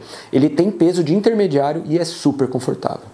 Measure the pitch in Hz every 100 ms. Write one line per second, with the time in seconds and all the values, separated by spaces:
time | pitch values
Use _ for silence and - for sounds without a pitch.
0 | - - - 135 147 147 180 208 170 180
1 | 151 180 220 226 196 143 139 156 - 156
2 | 165 - 147 135 127 127 - 135 - -
3 | -